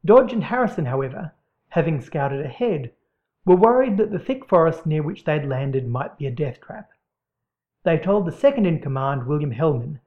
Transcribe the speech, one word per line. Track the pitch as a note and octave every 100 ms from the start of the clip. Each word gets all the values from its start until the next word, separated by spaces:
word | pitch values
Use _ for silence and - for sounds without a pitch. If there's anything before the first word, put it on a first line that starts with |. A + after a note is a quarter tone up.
| E3
Dodge | A#3+ B3
and | A3+
Harrison, | D3+ B3 A#3+ - C3+
however, | C3+ C3+ C3+ E3 _ _ _ _
having | - D#3+ D3+
scouted | - D#3 C#3 C#3 C#3+
ahead, | - B3 E3 B2 _ _ _ _ _
were | - F3+
worried | A3 B3 C4 G3+
that | G#3+
the | G3
thick | - C4 -
forest | F#3 E3 D#3+ D#3
near | D#3
which | D3+ -
they'd | - D3+ C#3+
landed | C3 C#3 C3+ B2
might | A#2+ D3+ -
be | C#3
a |
death | B2 C#3+ -
trap. | - - - _ _ _ _ _ _ _ _ _
They | F3+ D#3+
told | F#3 G#3 E3+
the |
second | - C#4 C#4 F#3+
in | D#3+
command, | C#3+ C3+ C3+ C#3 A#2+
William | D3 D3
Hellman | A2+ D#3+ C3 A#2+ D3+